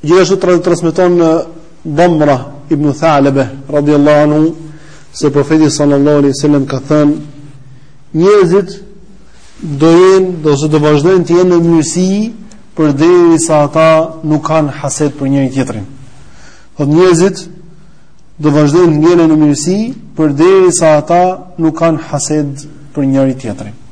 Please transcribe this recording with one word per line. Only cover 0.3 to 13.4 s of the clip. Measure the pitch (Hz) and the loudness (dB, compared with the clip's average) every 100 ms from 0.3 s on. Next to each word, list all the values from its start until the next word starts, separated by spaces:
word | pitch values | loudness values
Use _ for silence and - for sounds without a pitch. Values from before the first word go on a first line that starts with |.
| 190 | 0
tra-, | 180 175 | 0 0
transmeton, | 180 170 165 165 180 175 | 0 -2 -2 0 0 2
e, | 165 160 - - - - 160 | 2 0 -4 -16 -20 -16 -8
Damra | 147 175 160 147 131 113 - - | 0 0 2 0 0 -4 -18 -6
ibn | 147 147 | -4 -2
Thalabe, | 135 160 147 139 139 131 - - | -2 0 2 0 0 -4 -8 -6
radiyallahu | 147 147 147 147 147 151 | -4 0 2 4 2 2
anhu, | 151 160 160 - - - - - - | 2 0 -4 -16 -20 -20 -20 -20 -4
se | 147 | -2
profeti | 139 143 160 151 | -2 0 2 2
sallallahu | - 147 143 147 147 | 0 0 2 2 2
alaihi | 143 135 | 0 0
wasallam | 147 147 135 | 0 0 -2
ka | 135 - | -8 -2
thënë, | 151 147 156 - - - - - - - - - | 0 2 -2 -10 -20 -20 -20 -20 -20 -20 -20 -8
"Njerëzit | 156 185 208 180 190 180 - - - - - - - - - | 0 2 4 2 0 -2 -14 -20 -20 -20 -20 -20 -20 -20 -14
do | 165 139 160 165 | -10 0 2 4
jenë, | 185 190 185 170 | 4 2 0 -2
do | 151 139 | -2 -2
se | 151 | 0
do | 151 | 0
vazhdojnë | 151 151 165 190 160 | 2 2 2 0 2
të | 170 | 2
jenë | 185 | 2
në | 170 170 | 2 2
mirësi | 165 156 175 185 202 220 - - - - - | 0 0 -2 -2 -2 -4 -10 -20 -20 -14 -2
përderisa | 156 135 165 180 170 160 | -2 2 2 4 4 2